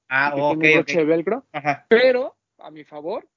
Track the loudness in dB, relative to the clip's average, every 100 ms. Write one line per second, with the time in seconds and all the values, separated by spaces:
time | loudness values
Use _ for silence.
0 | _ 0 0 0 -2 2 2 2 2 -2
1 | 0 0 -2 -6 -8 -8 -6 -6 _ 4
2 | 4 2 -4 -12 _ _ -20 -20 -18 -14
3 | -10 -10 -12